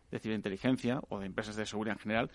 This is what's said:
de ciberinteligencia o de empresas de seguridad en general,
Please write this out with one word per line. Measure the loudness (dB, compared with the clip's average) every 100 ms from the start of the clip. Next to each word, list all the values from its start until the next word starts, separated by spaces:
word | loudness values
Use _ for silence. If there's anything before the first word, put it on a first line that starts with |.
| -8
de | -4
ciberinteligencia | 0 0 0 0 2 2 2 0 -2
o | -4
de | -4
empresas | -4 -4 -2
de | -2
seguridad | -2 -2 -2
en |
general, | 2 2 2